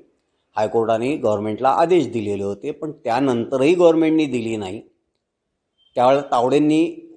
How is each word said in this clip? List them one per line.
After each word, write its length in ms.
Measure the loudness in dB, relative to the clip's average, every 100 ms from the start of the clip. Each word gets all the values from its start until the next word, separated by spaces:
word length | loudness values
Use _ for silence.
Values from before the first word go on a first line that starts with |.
| _ _ _ _ _ -4
हायकोर्टाने 600 | -2 0 0 0 -2 -2
गव्हर्नमेंटला 540 | -2 -2 -4 -2 0
आदेश 380 | 2 2 2 0
दिलेले 360 | -6 -6 -4
होते, 280 | -6 -8 -10
पण 200 | -10 -12
त्यानंतरही 840 | -8 -4 0 0 -2 -2 0 2
गव्हर्नमेंटने 520 | 4 4 4 2 0 0
दिली 320 | -4 -4 -6
नाही. 240 | -8 -12 -16 _ _ _ _ _ _ _ _ _ _ 0
त्यावेळेला 360 | 2 2 0
तावडेंनी 800 | 0 2 2 2 2 0 -4 -20